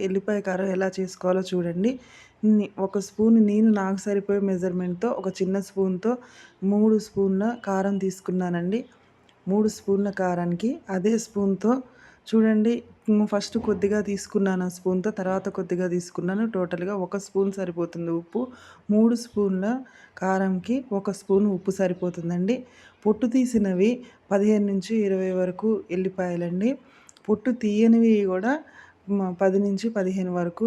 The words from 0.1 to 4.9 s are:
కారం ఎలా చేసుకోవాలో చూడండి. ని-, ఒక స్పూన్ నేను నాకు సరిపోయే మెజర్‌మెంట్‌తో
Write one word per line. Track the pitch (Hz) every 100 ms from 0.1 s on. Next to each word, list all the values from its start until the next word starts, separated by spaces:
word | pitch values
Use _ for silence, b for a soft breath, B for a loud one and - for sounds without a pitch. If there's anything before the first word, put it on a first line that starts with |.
| 190 190 208
కారం | 196 185 196
ఎలా | 185 190
చేసుకోవాలో | 190 185 - 180 185 185
చూడండి. | 180 170 170 220 262 B B B _ 214
ని-, | 214 208 -
ఒక | 190 202
స్పూన్ | 190 - 220 226
నేను | 208 208 220
నాకు | 208 190 196
సరిపోయే | 208 202 196 202
మెజర్‌మెంట్‌తో | 196 185 185 180 180